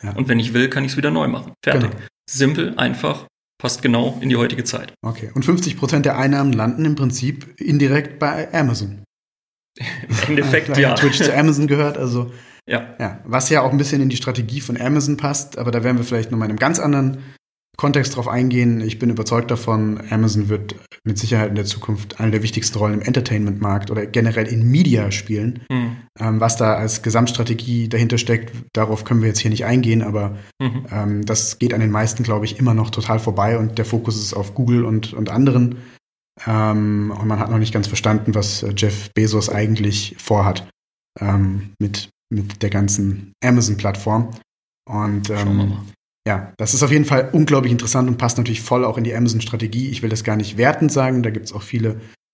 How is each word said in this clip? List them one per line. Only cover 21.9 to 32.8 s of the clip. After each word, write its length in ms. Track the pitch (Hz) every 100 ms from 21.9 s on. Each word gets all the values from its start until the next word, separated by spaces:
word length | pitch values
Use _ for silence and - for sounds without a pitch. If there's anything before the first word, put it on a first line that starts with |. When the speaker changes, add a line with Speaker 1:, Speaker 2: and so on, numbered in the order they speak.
| 104 104 -
Speaker 1:
eine 100 | 110
der 100 | 107
wichtigsten 360 | 110 110 - 107
Rollen 160 | 104
im 80 | 104
Entertainment-Markt 880 | - 123 120 107 104 101 104 101 101
oder 140 | 107 104
generell 420 | 123 113 110 107
in 160 | 117 117
Media 400 | 147 156 117 101
spielen. 540 | 98 - 104 113 120 -
Speaker 2:
Mhm. 280 | 127 120 120 - -
Speaker 1:
Ähm, 220 | 113 110
was 160 | 113 -
da 200 | 110 104
als 260 | 107 -
Gesamtstrategie 880 | 117 117 120 - 117 113 123 120 113
dahinter 280 | 117 113 120
steckt, 360 | 120 113 113 117 -
darauf 320 | - 110 107
können 160 | - 120
wir 80 | 113
jetzt 120 | 104
hier 120 | 110
nicht 140 | 107 113
eingehen, 360 | 123 120 113
aber 360 | 107 107 101 101 - -
Speaker 2:
Mhm. 240 | 131 113 -
Speaker 1:
ähm, 360 | 104 104 104 104
das 340 | 107 - -
geht 140 | 123
an 80 | 110
den 100 | 110
meisten, 320 | 107 110 -
glaub 220 | 117 107 107
ich, 120 | -
immer 140 | 127
noch 180 | 110